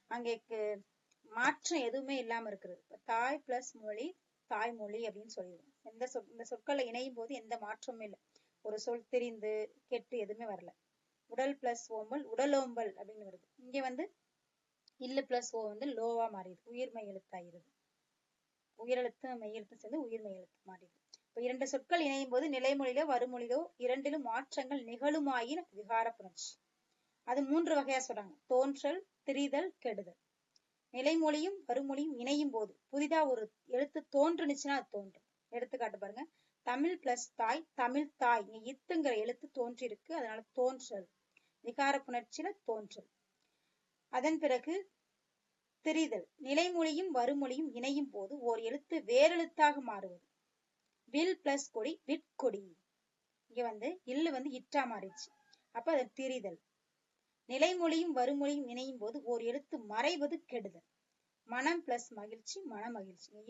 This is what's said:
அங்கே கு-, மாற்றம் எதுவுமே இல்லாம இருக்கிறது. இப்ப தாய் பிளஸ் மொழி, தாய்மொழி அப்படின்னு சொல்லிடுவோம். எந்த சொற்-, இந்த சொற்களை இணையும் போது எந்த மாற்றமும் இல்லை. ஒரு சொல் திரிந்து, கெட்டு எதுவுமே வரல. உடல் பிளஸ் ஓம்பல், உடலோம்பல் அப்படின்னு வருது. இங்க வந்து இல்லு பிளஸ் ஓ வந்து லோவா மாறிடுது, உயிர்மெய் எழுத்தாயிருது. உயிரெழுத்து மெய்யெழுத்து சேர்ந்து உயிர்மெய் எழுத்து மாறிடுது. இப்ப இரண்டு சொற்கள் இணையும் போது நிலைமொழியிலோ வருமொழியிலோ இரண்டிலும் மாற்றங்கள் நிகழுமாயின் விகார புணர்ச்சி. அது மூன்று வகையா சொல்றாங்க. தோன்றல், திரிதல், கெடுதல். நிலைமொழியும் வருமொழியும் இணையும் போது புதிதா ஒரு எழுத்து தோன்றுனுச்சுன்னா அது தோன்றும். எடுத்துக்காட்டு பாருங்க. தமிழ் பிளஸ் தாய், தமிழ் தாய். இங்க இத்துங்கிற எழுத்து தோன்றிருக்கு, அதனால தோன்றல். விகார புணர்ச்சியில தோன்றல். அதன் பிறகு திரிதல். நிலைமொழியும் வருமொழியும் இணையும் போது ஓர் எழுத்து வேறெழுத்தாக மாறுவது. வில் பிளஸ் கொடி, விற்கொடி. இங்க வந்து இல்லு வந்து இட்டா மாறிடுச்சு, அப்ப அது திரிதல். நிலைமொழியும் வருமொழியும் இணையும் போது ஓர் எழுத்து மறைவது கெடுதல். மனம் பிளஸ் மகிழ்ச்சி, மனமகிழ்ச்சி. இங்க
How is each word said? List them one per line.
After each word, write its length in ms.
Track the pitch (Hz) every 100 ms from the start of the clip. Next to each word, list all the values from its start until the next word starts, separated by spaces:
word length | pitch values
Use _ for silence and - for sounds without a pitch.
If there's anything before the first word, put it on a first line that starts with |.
| -
அங்கே 280 | 240 233 233 -
கு-, 300 | 226 208 208 - _ _ _ -
மாற்றம் 540 | 226 262 285 - 330 233
எதுவுமே 280 | 269 269 269
இல்லாம 300 | 226 233 226
இருக்கிறது. 320 | 196 185 180
இப்ப 160 | _ -
தாய் 380 | - 226 247 294 -
பிளஸ் 260 | 254 262
மொழி, 340 | 233 214 208 294 370 _ _ -
தாய்மொழி 520 | 220 233 233 208 214 226
அப்படின்னு 260 | 196 220 -
சொல்லிடுவோம். 360 | 180 170 - _
எந்த 240 | 226 226 254
சொற்-, 240 | 247 208
இந்த 160 | 226 233
சொற்களை 340 | 226 - 285 247
இணையும் 320 | 233 262 240
போது 160 | 226
எந்த 240 | 269 220 226
மாற்றமும் 480 | 208 214 - 233 214
இல்லை. 140 | - _ _ _ _
ஒரு 140 | 214 214 220
சொல் 220 | 240 -
திரிந்து, 400 | 247 240 226 214 214 214 _ -
கெட்டு 280 | 233 - 247
எதுவுமே 240 | 202 214 226
வரல. 200 | 190 175 - _ _ _ _ -
உடல் 280 | - 269 277
பிளஸ் 240 | 247 240 - 220
ஓம்பல், 260 | 214 277 294
உடலோம்பல் 600 | 440 277 277 254 240 214 190
அப்படின்னு 320 | 196 214 202
வருது. 180 | 180 _ _ 254
இங்க 140 | 262 262
வந்து 180 | 254 381 _ _ _ _ _ _ _ _ -
இல்லு 220 | 254 269 269
பிளஸ் 220 | 247 240 226
ஓ 20 | 214
வந்து 200 | 208 285 226
லோவா 280 | 226 233 226
மாறிடுது, 340 | 196 185 175 -
உயிர்மெய் 380 | 240 254 226 208
எழுத்தாயிருது. 580 | 190 - 185 175 175 _ _ _ _ _ _ _ _ _ _ _ -
உயிரெழுத்து 560 | 233 247 247 - 262 247
மெய்யெழுத்து 360 | 214 220 208 240
சேர்ந்து 180 | 214 294 247
உயிர்மெய் 320 | 226 208 190
எழுத்து 200 | 180 _ 190
மாறிடுது. 280 | 185 180 _ _ - _
இப்ப 160 | -
இரண்டு 220 | 247 254 269
சொற்கள் 300 | 269 - 339 294
இணையும் 260 | 269 269
போது 140 | 247 311
நிலைமொழியிலோ 560 | 269 262 277 262 247 311
வருமொழியிலோ 480 | 247 247 247 240 262 339 -
இரண்டிலும் 480 | 247 262 285 302 254
மாற்றங்கள் 520 | 226 277 - 262 277 226
நிகழுமாயின் 720 | 240 285 311 277 247 233 320 349
விகார 360 | 196 208 226 226
புணர்ச்சி. 400 | - 190 - - - _ _ _ _ _ _ -
அது 160 | 254 269
மூன்று 240 | 311 330 302
வகையா 220 | 277 262 254
சொல்றாங்க. 280 | 214 196 - -
தோன்றல், 520 | 254 269 277 285 349 - _ -
திரிதல், 420 | 269 285 285 359 -
கெடுதல். 340 | 247 202 180 170 _ _ _ _ _ _ _
நிலைமொழியும் 640 | 247 277 330 311 302 339 392 -
வருமொழியும் 480 | 247 277 277 311 254
இணையும் 300 | 247 294 294 226
போது 180 | 208 - _
புதிதா 280 | 277 294 320 294
ஒரு 120 | 247 214 _ - 247
எழுத்து 260 | 285 320 - 277
தோன்றுனுச்சுன்னா 640 | 302 339 311 285 277 277
அது 100 | 269 208
தோன்றும். 300 | 196 - _ _ _
எடுத்துக்காட்டு 480 | 233 247 254 226 196
பாருங்க. 200 | 196 214 320 _ _ _ -
தமிழ் 300 | 254 320 359
பிளஸ் 260 | 254 247 - -
தாய், 200 | 226 320 330
தமிழ் 360 | - 247 269 294 -
தாய். 280 | 247 233 196
இங்க 180 | 220 226
இத்துங்கிற 420 | 269 - 339 285 220
எழுத்து 240 | 226 247 285 277
தோன்றிருக்கு, 540 | 240 240 247 214 - 320
அதனால 200 | 233 220 220 -
தோன்றல். 500 | 254 262 - 202 185 _ _ _ _ _ 226
விகார 260 | 247 277 277 269
புணர்ச்சியில 440 | 240 240 - 330 415
தோன்றல். 440 | - 220 208 - - _ _ _ _ _ _ _ _ _ _
அதன் 260 | 254 285 320
பிறகு 320 | 302 254 247 359 381 _ _ _ _ _ _ _ _ _ 311
திரிதல். 380 | 311 311 440 - -
நிலைமொழியும் 640 | 262 285 349 349 320 294 381 262
வருமொழியும் 520 | 240 285 269 262 311 233
இணையும் 300 | 254 285 277
போது 240 | 202 190 285
ஓர் 220 | 240 226 226
எழுத்து 280 | 277 - 320 196
வேறெழுத்தாக 640 | 240 311 349 330 - 302 285 240
மாறுவது. 360 | 208 190 175 _ _ _ _ _ _ _ _ _
வில் 220 | 277 349 370
பிளஸ் 240 | 285 277 -
கொடி, 180 | 226 226 330 -
விற்கொடி. 560 | 311 - - 262 202 196 160 _ _ _ _ _ _ _
இங்க 100 | 233 240
வந்து 200 | 214 247 370 -
இல்லு 180 | 269 330 269
வந்து 140 | 277 254
இட்டா 240 | - 294 254
மாறிடுச்சு, 380 | 214 190 - - _ _ _ _
அப்ப 180 | - -
அது 100 | 302 247 -
திரிதல். 400 | 262 254 196 170 _ _ _ _ _ _ _ _ -
நிலைமொழியும் 640 | 262 320 359 339 320 349 262
வருமொழியும் 500 | 247 285 285 285 254
இணையும் 280 | 240 262 254
போது 180 | 214 233
ஓர் 200 | 220 240
எழுத்து 360 | 233 269 - 294 208
மறைவது 460 | 214 277 349 285 311
கெடுதல். 440 | - 247 196 170 - _ _ _ _ _ -
மனம் 340 | 240 277 339 320
பிளஸ் 240 | 240 - 220
மகிழ்ச்சி, 400 | 208 226 - 392 349
மனமகிழ்ச்சி. 540 | 214 226 233 190 180 -
இங்க 120 | 208 220